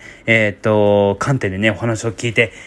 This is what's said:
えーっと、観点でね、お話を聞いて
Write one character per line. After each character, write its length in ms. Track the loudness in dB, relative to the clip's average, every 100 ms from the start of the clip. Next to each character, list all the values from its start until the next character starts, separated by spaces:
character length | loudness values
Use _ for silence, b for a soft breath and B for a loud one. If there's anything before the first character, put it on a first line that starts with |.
| B B B
え 240 | 0 0
ー 40 | -2
っ 20 |
と、 580 | 0 2 4 4 2 0
観 200 | -2 -2
点 120 | -2
で 60 | -2
ね、 140 | -2
お 40 | -2
話 280 | -4 -4 -6
を 60 |
聞 200 | -6 -4
い 20 |
て 180 | -2 -2 B